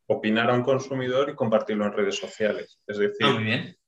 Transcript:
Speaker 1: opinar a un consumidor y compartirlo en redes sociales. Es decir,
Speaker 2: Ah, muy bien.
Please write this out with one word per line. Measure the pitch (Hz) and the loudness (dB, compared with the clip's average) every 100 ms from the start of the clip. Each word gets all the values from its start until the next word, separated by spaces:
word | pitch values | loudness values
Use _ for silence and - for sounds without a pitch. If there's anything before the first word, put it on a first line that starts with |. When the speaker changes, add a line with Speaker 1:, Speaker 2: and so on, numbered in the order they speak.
| - | -4
Speaker 1:
opinar | 104 107 110 113 | -2 2 2 4
a | |
un | 123 | 2
consumidor | 123 131 - 131 127 127 143 | 4 0 0 -4 -2 0 0
y | 147 | 0
compartirlo | 117 110 - 104 104 | 2 2 2 0 0
en | |
redes | 104 98 - | 0 0 -2
sociales. | - - 107 95 87 _ - | -6 -2 -2 -2 -8 _ -10
Es | 104 | -2
decir, | 104 101 113 | -2 2 0
Speaker 2:
Ah, | |
muy | 117 | 2
bien. | 110 123 175 - | 0 -2 -6 -14